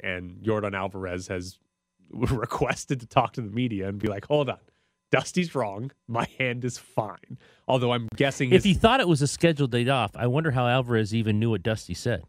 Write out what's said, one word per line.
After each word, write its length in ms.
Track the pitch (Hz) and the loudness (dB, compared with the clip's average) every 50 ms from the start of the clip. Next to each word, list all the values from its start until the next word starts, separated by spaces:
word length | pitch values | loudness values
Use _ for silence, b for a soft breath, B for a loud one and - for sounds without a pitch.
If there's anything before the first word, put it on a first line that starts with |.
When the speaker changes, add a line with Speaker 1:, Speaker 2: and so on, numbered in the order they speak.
| - | -8
Speaker 1:
and 400 | 95 92 90 90 90 90 98 101 | -8 -8 -8 -8 -12 -12 -8 -2
Yordan 320 | 110 107 107 104 101 98 | -2 -2 0 -2 -2 -4
Alvarez 540 | 98 95 98 92 95 95 90 90 90 95 - | -4 -6 -6 -6 -8 -8 -6 -6 -6 -6 -6
has 300 | 98 90 90 92 - _ _ _ _ _ _ | -8 -8 -8 -10 -14 _ _ _ _ _ _
<laughs> 260 | _ _ _ _ - | _ _ _ _ -14
requested 880 | - - 127 117 131 113 113 - - - 143 120 123 - - - 147 127 | -8 -2 -2 0 0 0 -2 -4 -4 -2 0 0 -2 -2 -2 -4 -4 -4
to 60 | - | -4
talk 260 | - - 135 117 110 - | -2 2 2 2 2 0
to 60 | - | -6
the 100 | 117 101 | -8 -6
media 380 | 101 117 127 120 107 98 95 98 | -4 -2 -2 -2 -2 -4 -4 -4
and 100 | 98 104 | -4 -4
be 100 | 107 107 | -4 -4
like, 180 | 98 101 - | -4 -4 -2
"Hold 240 | - 147 151 143 127 | 0 2 2 2 0
on, 80 | 98 - _ _ _ _ _ _ _ _ _ _ | -4 -8 _ _ _ _ _ _ _ _ _ _
Dusty's 440 | - 131 131 - - 180 180 165 - | 0 0 0 0 0 -2 -2 0 0
wrong. 380 | 139 117 101 98 104 120 135 - _ _ - | -2 -2 -2 -4 -6 -10 -10 -12 _ _ -6
My 180 | 113 117 - - - - | -2 -2 -2 -2 -2 -4
hand 260 | 131 127 120 123 120 | -4 -2 -2 -2 -4
is 120 | 123 120 - | -6 -6 -8
fine." 600 | - - - - 110 101 90 - - - 131 - b b b b b b | -14 -8 -4 -4 -4 -4 -4 -12 -16 -18 -18 -18 b b b b b b
Although 240 | 127 131 123 120 120 | 2 4 4 2 0
I'm 160 | 120 117 107 - | 0 -2 -4 -2
guessing 340 | - 135 139 131 - 143 127 | 0 0 2 2 0 2 4
Speaker 2:
If 60 | 180 | 4
Speaker 1:
his 80 | 190 - | 6 6
Speaker 2:
he 100 | 202 175 | 6 4
thought 260 | - - 226 247 269 | 6 6 6 6 6
it 80 | 233 180 | 4 4
was 140 | 165 127 143 | 4 4 2
a 40 | |
scheduled 440 | 135 - - - 170 165 139 143 120 | 0 0 2 2 2 4 2 0 0
day 180 | 117 120 120 127 | 2 2 2 2
off, 220 | 139 131 113 104 - | 2 2 2 0 -2
I 120 | - 113 | -2 -2
wonder 240 | 123 123 156 160 160 | 0 0 0 0 0
how 160 | 120 127 123 | 0 2 2
Alvarez 480 | 120 123 135 127 120 120 110 110 95 107 | 2 2 2 2 2 2 0 2 0 0
even 240 | 113 107 110 104 104 | 0 0 2 2 2
knew 100 | 113 117 | 2 0
what 120 | 110 98 87 | 0 0 0
Dusty 320 | 113 110 104 - - 87 | -2 -4 -4 -4 -10 -10
said. 300 | - - 123 113 82 80 | -6 -4 -4 -4 -4 -6